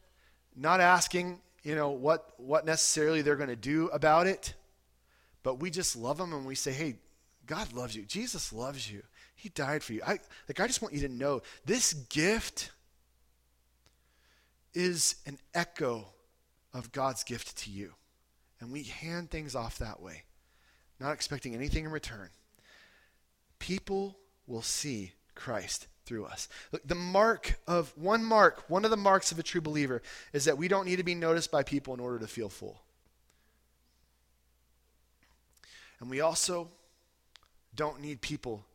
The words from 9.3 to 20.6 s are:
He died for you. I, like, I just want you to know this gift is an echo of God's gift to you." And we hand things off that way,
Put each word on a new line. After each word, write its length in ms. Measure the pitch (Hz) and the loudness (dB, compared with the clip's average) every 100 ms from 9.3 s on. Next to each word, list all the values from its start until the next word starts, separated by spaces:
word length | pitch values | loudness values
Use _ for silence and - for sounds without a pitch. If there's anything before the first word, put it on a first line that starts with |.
He 140 | - 202 | -18 -12
died 340 | - 139 151 | -6 -2 -4
for 100 | - | -4
you. 100 | 107 - | -6 -4
I, 120 | 190 - - - | -4 -6 -16 -8
like, 120 | 147 | -2
I 60 | 233 | 0
just 140 | 254 | 0
want 140 | 214 | -4
you 60 | 143 | -4
to 80 | 139 | -4
know 340 | 123 139 131 - - | -2 0 -2 -4 -8
this 280 | 131 240 - | -2 2 2
gift 800 | 151 123 147 170 220 - - - - _ _ _ _ _ _ _ _ _ _ _ _ _ _ _ _ _ _ _ | 0 -4 0 2 2 -2 -8 -10 -14 _ _ _ _ _ _ _ _ _ _ _ _ _ _ _ _ _ _ _
is 440 | 170 180 170 - - - | -2 0 2 0 -2 -8
an 120 | 139 - | -16 -6
echo 540 | 170 170 - 139 117 98 - _ _ _ _ _ | -4 -4 -2 -2 -2 -8 -20 _ _ _ _ _
of 200 | 127 120 | -14 -10
God's 320 | 135 135 123 | -4 -2 -2
gift 320 | - 117 - - | -6 -8 -10 -12
to 120 | 107 | -10
you." 240 | 98 101 - _ _ _ _ _ _ | -10 -12 -14 _ _ _ _ _ _
And 120 | 120 | -12
we 120 | 143 | -12
hand 460 | 117 - 160 170 170 | -10 -12 -8 -8 -8
things 240 | 160 151 | -8 -6
off 240 | 123 113 - | -6 -6 -6
that 220 | 113 - | -8 -10
way, 240 | 92 78 - _ _ _ | -14 -18 -20 _ _ _